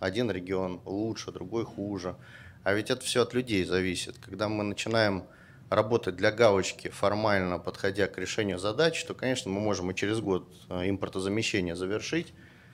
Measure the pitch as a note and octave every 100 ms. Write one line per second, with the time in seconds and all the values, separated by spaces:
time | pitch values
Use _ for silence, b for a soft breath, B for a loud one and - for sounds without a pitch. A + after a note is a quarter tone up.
0 | F#2+ G2 B2 F#2 F2+ F#2+ F#2 F2+ - G2
1 | A2+ G#2+ - F2+ F#2 A2+ A2 - G2+ G2+
2 | F2+ F2 B B B B - G#2 G#2+ B2
3 | - B2+ A#2 A#2+ B2+ G2+ F2 F#2 F#2 F2+
4 | - - - G2 G#2+ G#2+ G#2 G2+ - A2+
5 | G#2+ G2 - B B B B G#2+ A2 A#2
6 | - E2+ G#2+ G#2+ A#2 G2 F#2 - E2+ -
7 | G2+ G#2 A2 G2+ F2+ F2 F2+ - G2 G2
8 | F#2+ - F#2 - G#2 F2+ G2 A#2 D#3+ D#3+
9 | - F#2 B2+ B2+ G2 G2 G#2+ F#2+ F2+ F#2
10 | G2+ A2+ G#2 F2+ F2+ - - F2+ F#2 G2
11 | F#2 G2 F#2+ G#2 A2+ G#2+ F2 E2+ F#2 A2
12 | - D#3+ E3+ - B B B